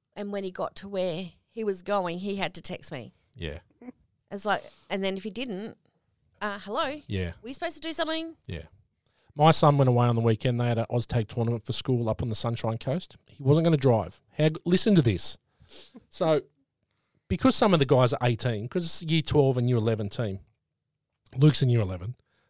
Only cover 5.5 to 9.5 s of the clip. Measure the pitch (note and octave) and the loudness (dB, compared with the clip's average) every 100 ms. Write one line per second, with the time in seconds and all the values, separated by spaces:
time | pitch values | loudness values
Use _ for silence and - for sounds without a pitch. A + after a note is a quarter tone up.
5.5 | F#3 G#3+ - _ _ _ _ _ - G#3 | -8 -10 -16 _ _ _ _ _ -10 -8
6.5 | G3+ G3 A#3 D4 G3+ - G2 F2+ - A3+ | -8 -6 -4 -4 -6 -8 -6 -6 -8 -12
7.5 | C#4 E4+ - E4 D#4+ D#4+ D#4+ E4 D#4+ - | -8 -8 -6 -6 -4 -2 -4 -6 -12 -12
8.5 | E2+ D#2 _ _ _ _ _ _ - D#3 | -12 -12 _ _ _ _ _ _ 4 6